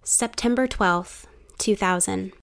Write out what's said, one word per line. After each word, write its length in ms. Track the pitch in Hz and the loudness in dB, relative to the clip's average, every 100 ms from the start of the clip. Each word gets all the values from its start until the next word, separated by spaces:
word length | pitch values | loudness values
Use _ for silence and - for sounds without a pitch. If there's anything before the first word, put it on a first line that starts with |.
September 640 | - - 233 - 240 240 254 | 0 0 0 -2 0 2 0
twelfth, 600 | - 190 175 180 - - - - - | 2 2 2 -2 -16 -20 -20 -20 -6
two 180 | - 202 | 0 2
thousand. 560 | 190 180 175 185 190 - | 2 0 0 -2 -6 -12